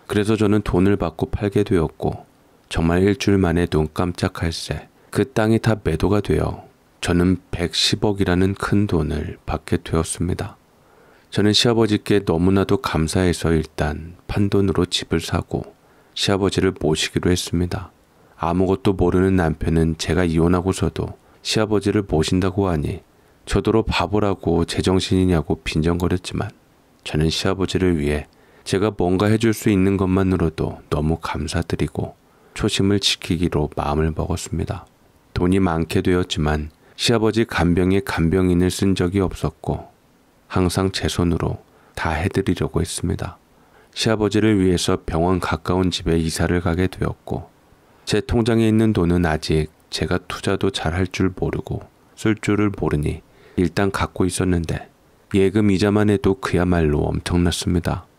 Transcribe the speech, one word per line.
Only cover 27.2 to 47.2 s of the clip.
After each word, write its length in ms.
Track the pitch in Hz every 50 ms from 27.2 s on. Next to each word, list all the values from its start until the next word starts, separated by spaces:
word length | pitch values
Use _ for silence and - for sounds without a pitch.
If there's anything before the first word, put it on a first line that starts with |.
| 80 80
시아버지를 680 | - - - 95 92 95 92 - - 85 92 90 85 76
위해 260 | 71 73 73 73 73 - _ _ _ _ _ - _
제가 280 | - 101 92 101 110 104
뭔가 300 | - 90 90 92 90 104
해줄 260 | 104 110 107 120 113
수 160 | 104 - - 113
있는 300 | 104 92 92 98 98 95
것만으로도 840 | 95 92 92 95 95 92 92 85 85 80 - - 69 - - - - -
너무 300 | 78 76 76 78 82 -
감사드리고 960 | - - - 76 78 80 - 82 80 - - - 78 76 - - 85 - - _ _ _ _ _ _ _ _
초심을 460 | - - 107 - - 98 98 101 98
지키기로 680 | - - - - - - 90 80 90 80 - 76 76 73 -
마음을 360 | 80 73 71 73 76 80 82 80
먹었습니다. 720 | - 85 85 87 - - - 87 82 - - - 90 - - _ _ _ _ _ _ _ _ _
돈이 260 | - 87 90 95 98
많게 400 | 95 87 80 82 82 - - 98
되었지만 680 | 92 95 90 90 87 - - - 76 76 76 73 76 78 - _ _ - _
시아버지 480 | - - - 117 110 110 110 104 113 113
간병에 560 | - - - 82 87 87 92 90 92 95 98
간병인을 680 | - - - - 82 80 90 95 92 90 87 87 90 92
쓴 240 | - - 101 98 92
적이 260 | - 92 87 95 98
없었고 680 | 92 80 - - - - - _ - - - - - - _ _ _ _ _ _ _ _ _ _ _ _
항상 440 | - 95 90 87 - 98 95 95
제 160 | - - - 90
손으로 500 | - - 87 87 82 78 80 - - - - _ _ _ _ _ _
다 160 | - - 82
해드리려고 720 | 80 78 82 101 - 95 95 92 90 - 78 73 - 82
했습니다. 560 | 82 - - - - 87 92 - - 87 - - _ _ _ _ _ _ _ - _ _
시아버지를 680 | _ - - 113 110 104 107 101 104 107 104 110 107 98
위해서 380 | 92 92 87 85 - - 92 92 -
병원 360 | - - 90 87 90 92 87
가까운 500 | - - 87 - - - 87 92 92 90
집에 260 | - - 90 82 82
이사를 420 | 82 80 80 - - 85 78 90 87
가게 260 | 85 90 82 87 92
되었고 640 | 90 - - - - - -